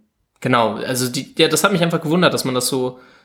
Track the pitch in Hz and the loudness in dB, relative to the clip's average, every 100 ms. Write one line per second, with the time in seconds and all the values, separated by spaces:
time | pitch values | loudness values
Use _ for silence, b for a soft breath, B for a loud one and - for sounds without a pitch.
0 | _ _ _ - 127 123 110 107 - 127 | _ _ _ -8 0 2 2 0 -4 -4
1 | 127 131 - - 160 151 202 185 170 160 | -4 -4 -4 0 2 2 2 2 0 -2
2 | 151 175 156 240 135 127 123 135 127 127 | 0 2 2 0 -2 -2 -2 -2 -4 -8
3 | B B | B B